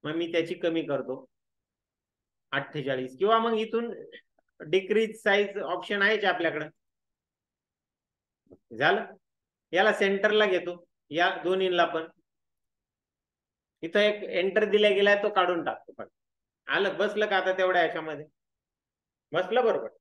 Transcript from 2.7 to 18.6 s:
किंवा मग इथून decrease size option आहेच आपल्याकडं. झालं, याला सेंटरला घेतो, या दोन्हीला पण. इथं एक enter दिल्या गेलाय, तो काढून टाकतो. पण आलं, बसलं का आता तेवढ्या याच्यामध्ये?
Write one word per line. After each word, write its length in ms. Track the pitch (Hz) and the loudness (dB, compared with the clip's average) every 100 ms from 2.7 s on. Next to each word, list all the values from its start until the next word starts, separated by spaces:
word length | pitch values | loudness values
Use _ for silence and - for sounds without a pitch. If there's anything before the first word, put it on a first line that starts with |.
| 151 135 131 127 131 | -8 -4 -4 -6 -2
किंवा 220 | 196 226 | 2 2
मग 140 | 226 | 2
इथून 400 | 220 220 226 233 202 - - _ _ _ _ 160 | -2 -2 -4 -6 -10 -16 -20 _ _ _ _ -2
decrease 560 | 180 190 208 220 220 | -2 2 0 0 -2
size 340 | 214 202 202 196 | 0 2 0 -4
option 440 | 147 175 - 208 | -6 -6 -4 0
आहेच 240 | 196 214 196 | 2 2 0
आपल्याकडं. 440 | 175 165 147 151 _ _ _ _ _ _ _ _ _ _ _ _ _ _ _ _ _ _ - _ 113 | 0 -2 -2 -8 _ _ _ _ _ _ _ _ _ _ _ _ _ _ _ _ _ _ -20 _ 0
झालं, 260 | 143 202 - - _ _ _ _ _ | 2 2 -2 -16 _ _ _ _ _
याला 220 | 170 214 | 2 2
सेंटरला 520 | 208 196 196 208 214 208 | 2 0 2 2 4 2
घेतो, 400 | 180 170 175 _ _ _ | 0 -2 -12 _ _ _
या 320 | 147 180 185 | 0 0 0
दोन्हीला 420 | 160 185 190 175 165 | -2 0 0 2 2
पण. 220 | 165 165 _ _ _ _ _ _ _ _ _ _ _ _ _ _ _ _ _ | 0 -6 _ _ _ _ _ _ _ _ _ _ _ _ _ _ _ _ _
इथं 180 | 165 208 | -4 2
एक 240 | 208 208 | 2 0
enter 420 | - 185 185 202 208 | -4 -2 0 0 2
दिल्या 260 | 208 208 | 4 4
गेलाय, 320 | 196 202 202 | 4 4 4
तो 60 | 208 | 2
काढून 360 | 202 180 175 143 | 2 2 0 -4
टाकतो. 260 | 110 - | -8 -12
पण 140 | - 107 _ _ _ _ _ - | -18 -18 _ _ _ _ _ -4
आलं, 300 | 147 196 160 | -2 0 0
बसलं 280 | 202 208 208 | -2 0 0
का 120 | 196 | 0
आता 200 | 180 185 | 0 0
तेवढ्या 240 | 185 180 | 2 2
याच्यामध्ये? 440 | 165 165 156 143 151 _ _ _ | 2 -2 -8 -10 -14 _ _ _